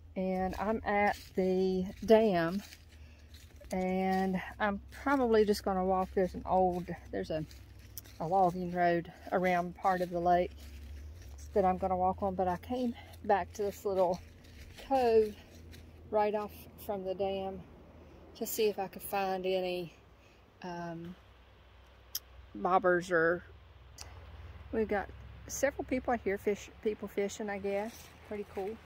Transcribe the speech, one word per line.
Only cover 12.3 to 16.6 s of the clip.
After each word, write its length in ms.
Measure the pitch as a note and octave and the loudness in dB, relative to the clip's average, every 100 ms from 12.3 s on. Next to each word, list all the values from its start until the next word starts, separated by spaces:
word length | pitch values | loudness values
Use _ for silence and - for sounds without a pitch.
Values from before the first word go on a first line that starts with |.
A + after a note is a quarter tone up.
but 120 | F#3 F#3 | 0 0
I 120 | F3+ | -2
came 360 | - B3+ A#3+ - - - | -4 -4 -2 -4 -12 -6
back 260 | G#3 G3 F3 | 2 2 2
to 80 | - | -4
this 240 | G3+ - G#3 | -4 -2 -2
little 340 | F#3+ F3 F3+ - - - - - - - | 2 2 2 -6 -20 -20 -18 -18 -12 0
cove 480 | C4+ A#3+ A3+ G#3+ - - - - - - - - | 2 6 6 4 -2 -18 -20 -18 -18 -20 -18 -2
right 240 | G#3+ G#3 | 2 2
off 180 | G#3 G#3 - | 0 -4 -10